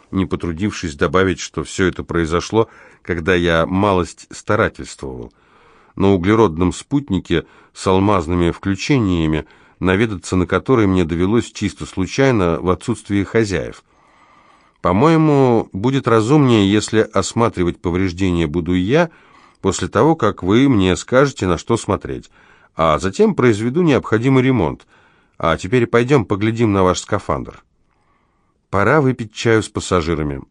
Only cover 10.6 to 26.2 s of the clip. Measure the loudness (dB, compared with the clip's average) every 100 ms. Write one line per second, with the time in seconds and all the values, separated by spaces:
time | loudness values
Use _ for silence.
10.6 | 0 2 2 2 0 0 0 0 -2 -6
11.6 | -6 -6 -10 -8 -6 0 0 2 0 0
12.6 | -2 -4 -4 -8 -4 -4 0 -2 0 -2
13.6 | -6 -12 _ _ _ _ _ _ _ _
14.6 | _ _ -2 2 4 4 4 4 4 2
15.6 | -2 -4 -2 0 2 2 4 4 4 4
16.6 | 4 2 0 -2 0 -2 -2 -2 -2 0
17.6 | -2 -2 -4 -2 -2 -2 0 0 0 -2
18.6 | -2 -2 0 0 0 -6 _ -20 _ _
19.6 | -4 -2 -2 2 2 2 -2 -2 0 2
20.6 | 4 4 2 0 0 2 2 0 -2 -2
21.6 | -2 -4 -2 -4 -4 -12 -14 _ _ _
22.6 | _ -2 0 0 -2 0 0 2 2 2
23.6 | -2 0 2 2 0 -2 2 2 2 0
24.6 | -2 -4 _ _ _ _ _ _ -2 -2
25.6 | -2 -2 2 0 2 2